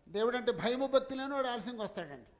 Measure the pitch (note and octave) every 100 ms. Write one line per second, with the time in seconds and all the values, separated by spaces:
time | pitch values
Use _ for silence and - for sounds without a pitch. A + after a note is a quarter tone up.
0 | - F#3+ A3+ B3 B3 F#3 G3+ B3+ C4+ C4+
1 | C4 C4 C4+ C#4 C4 A#3+ G3+ A#3 G3+ -
2 | D#3+ C3+ A#2